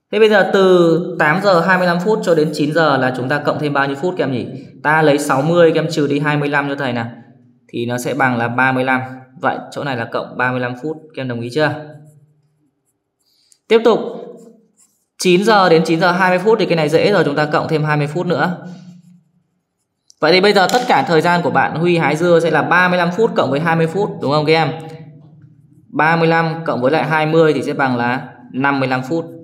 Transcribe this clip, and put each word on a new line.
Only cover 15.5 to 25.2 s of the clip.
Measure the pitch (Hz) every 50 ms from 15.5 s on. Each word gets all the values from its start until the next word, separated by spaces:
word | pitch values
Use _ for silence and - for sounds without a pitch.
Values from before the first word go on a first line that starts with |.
| 214 202 185 175
đến | 165 160 165
chín | 160 165 165
giờ | 185 180
hai | 175 180 190 185
mươi | 180 180
phút | 180 220 214 -
thì | 180
cái | - 165
này | 165 151 147
dễ | 156 165 196 190
rồi, | 208 180 156
chúng | 151 139
ta | 147 151
cộng | 147 - 156 - -
thêm | 160 151 151
hai | 151 151 147
mươi | 143 147
phút | - 175 180
nữa. | 175 - 127 147 180 180 - - - - - - - - - _ _ _ _ _ _ _ _ _ _ _ _ _ _ _ _ _ _ _ _ _ _ _ -
Vậy | - 156
thì | 175 185
bây | 190 208 196
giờ | 196 180 175 226
tất | 254 247 -
cả | 208 147 - -
thời | 170 156
gian | 156 175 175 175
của | 165 127
bạn | - 135 117 87 - 147
Huy | 170 175 175 165
hái | 156 139 151
dưa | 151 175 175 170 165
sẽ | 165 165
là | 156 147
ba | 131 - 165 175 180 180
mươi | 180 180
lăm | 175 175 180 226
phút | 220 226 -
cộng | - 135 127
với | 135 143
hai | 165 170 165
mươi | 165 165 160
phút, | 165 190 - - - -
đúng | - 131
không | 143 151 151
các | 147 156
em? | 165 156 139 123 - - - - - - - - -